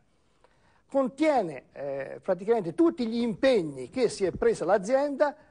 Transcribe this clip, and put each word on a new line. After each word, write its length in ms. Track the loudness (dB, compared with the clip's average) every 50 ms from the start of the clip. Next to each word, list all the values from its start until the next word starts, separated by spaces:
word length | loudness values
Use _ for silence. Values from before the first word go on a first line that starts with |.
| _ _ _ _ _ _ _ _ _ _ _ _ _ _ _ _ _ _
Contiene, 800 | -2 -2 -2 -2 -2 0 2 2 2 2 0 -2 -6 -12 -16 _
eh, 480 | -14 -10 -8 -6 -6 -6 -8 -8 -12 -6
praticamente 540 | -4 -2 -2 -2 0 0 0 0 0 -2 2
tutti 320 | 2 2 2 2 0 -4
gli 140 | -4 -2 -2
impegni 680 | -2 -2 -2 2 2 4 4 4 2 -2 -6 -10 -12 -8
che 180 | -4 0 0 0
si 160 | 0 0 -2
è 80 | -2
presa 320 | 0 0 0 0 0 0 0
l'azienda 720 | 2 2 2 2 0 0 0 0 0 0 0 0 0 -2 -4 -14 _